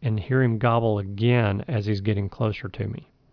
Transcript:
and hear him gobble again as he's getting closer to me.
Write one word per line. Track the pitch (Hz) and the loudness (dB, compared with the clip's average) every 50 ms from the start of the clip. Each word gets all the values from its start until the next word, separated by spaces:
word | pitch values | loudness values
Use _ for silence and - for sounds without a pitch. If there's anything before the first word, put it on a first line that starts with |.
and | - 127 110 107 | -4 -2 -2 -2
hear | 92 - 127 131 131 | -2 0 0 2 2
him | 120 113 | 2 2
gobble | 107 110 120 117 117 117 113 107 101 | 2 2 2 2 2 2 2 0 0
again | 98 98 101 98 110 120 123 123 117 101 98 98 - - | -2 -4 -4 0 2 4 4 4 4 2 0 -2 -2 -2
as | 131 107 101 | -4 -2 0
he's | 104 107 98 | 0 -2 0
getting | 98 110 107 101 101 98 | 0 0 0 0 0 -4
closer | - - 117 110 101 - - 98 | -2 -2 -2 -2 -2 -4 -8 -10
to | - - - 101 | -8 -6 -6 -6
me. | - - 156 - _ _ _ _ | -6 -8 -12 -16 _ _ _ _